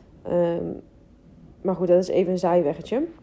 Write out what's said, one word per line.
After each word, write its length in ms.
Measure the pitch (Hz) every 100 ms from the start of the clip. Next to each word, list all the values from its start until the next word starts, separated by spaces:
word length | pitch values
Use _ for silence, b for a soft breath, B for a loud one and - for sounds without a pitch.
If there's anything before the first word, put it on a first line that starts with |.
| B -
Ehm, 420 | - 175 170 170 - - - - - - - - - -
maar 120 | 185
goed, 140 | 175 180
dat 140 | 180
is 60 | 185
even 240 | - 175
een 60 | 180
zijweggetje. 680 | 175 180 147 156 156 226 330 -